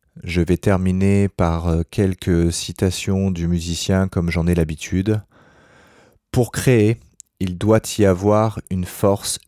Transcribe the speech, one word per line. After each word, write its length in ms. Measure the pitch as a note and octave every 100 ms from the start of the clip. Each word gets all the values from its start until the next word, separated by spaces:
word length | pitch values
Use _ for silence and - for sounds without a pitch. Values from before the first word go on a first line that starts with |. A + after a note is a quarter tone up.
| _ -
Je 160 | F2 E2+
vais 160 | E2 F2
terminer 720 | G#2 F#2+ F#2 F#2 G2 G2 G2+
par, 400 | - E2+ E2 E2+
euh, 140 | E2 E2+
quelques 600 | - F#2+ F2+ - E2+ E2+
citations 800 | E2 - F2+ F#2+ - - G2 G2
du 160 | F2 E2+
musicien 640 | F2 F2 E2 - F#2+ F#2+
comme 220 | F#2+ E2+
j'en 160 | E2+ E2+
ai 80 |
l'habitude. « 680 | E2+ D#2 D#2 - F2+ G2 G#2+ - _ _ _ _ _ _ _ _ _ _
Pour 200 | - A#2+
créer, 460 | - - A#2+ G#2+ A#2 - _ _ -
il 160 | F#2 F2
doit 240 | G#2 A2 - -
y 60 |
avoir 560 | G2+ F2+ G#2 G#2+ A2 - -
une 140 | F#2
force 540 | F2 - G2+ G2+ - -